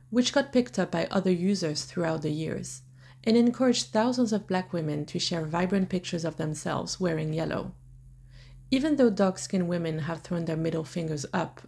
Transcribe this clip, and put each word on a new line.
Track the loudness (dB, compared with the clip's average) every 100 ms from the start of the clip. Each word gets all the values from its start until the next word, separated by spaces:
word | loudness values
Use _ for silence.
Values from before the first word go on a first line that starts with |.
| -2
which | 0 2
got | 2 2
picked | 0 0 -2
up | -2
by | 0 0
other | 0 2
users | 2 2 2 0 -2
throughout | -6 -2 -2 0
the | -2
years, | -2 -4 -6 -8 -14 -20 -20 -20 -4
and | 4 6
encouraged | 6 4 2 2 0
thousands | 0 2 2 2
of | 0 0
Black | -2 0
women | -2 -2 -2 -4
to | -4
share | -2 -2 -2
vibrant | 0 2 2 2
pictures | -2 -2 -4 -4
of | -2
themselves | -4 -4 -4 -4 -4 -2
wearing | -2 0 -2
yellow. | -2 -2 -4 -6 -12 -20 -20 -20 -20 -20 -20 -20 -20 -2
Even | 0 2 4
though | 4
dark-skinned | 4 2 0 -2 -2 0
women | -2 -2 -4
have | -4 -6
thrown | -4 -4
their | -2 -2
middle | -2 -2
fingers | -4 -4 -4 -4 -4
up | -4 -4 -8